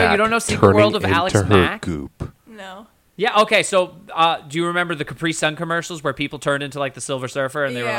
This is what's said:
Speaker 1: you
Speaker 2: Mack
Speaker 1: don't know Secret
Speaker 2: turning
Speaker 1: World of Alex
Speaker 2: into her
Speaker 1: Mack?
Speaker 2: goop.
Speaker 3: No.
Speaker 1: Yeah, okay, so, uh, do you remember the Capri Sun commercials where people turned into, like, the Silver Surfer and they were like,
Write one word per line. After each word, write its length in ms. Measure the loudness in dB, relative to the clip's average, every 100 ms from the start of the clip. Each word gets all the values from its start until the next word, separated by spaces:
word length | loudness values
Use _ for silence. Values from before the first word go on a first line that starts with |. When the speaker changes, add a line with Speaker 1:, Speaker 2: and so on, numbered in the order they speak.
Speaker 1:
you 60 | 4
Speaker 2:
Mack 100 | 2
Speaker 1:
don't 120 | 2
know 80 | 0
Secret 220 | -2 4 6
Speaker 2:
turning 80 | 6
Speaker 1:
World 200 | 4 2
of 80 |
Alex 300 | 0 0 2
Speaker 2:
into 120 | 2 4
her 80 | 4
Speaker 1:
Mack? 200 | 4 0
Speaker 2:
goop. 500 | -4 -6 -8 _ -16 _ _
Speaker 3:
No. 400 | -18 -18 -18 -20 _ _
Speaker 1:
Yeah, 260 | -4 0 2
okay, 200 | 4 2
so, 340 | 2 0 0 -6 -12
uh, 280 | 2 2 2
do 180 | -4 -4
you 80 | -2
remember 280 | 0 -2
the 100 | -4
Capri 280 | -6 -4 -4
Sun 220 | -2 -2
commercials 480 | -2 -4 -4 -6 -6
where 100 | -6
people 260 | -4 -6 -4
turned 240 | -2 -2
into, 160 | -4 -6
like, 140 | -8
the 60 | -8
Silver 280 | -8 -6 -6
Surfer 360 | -4 -4 -2
and 120 | -4 -4
they 60 |
were 60 |
like, 100 | -6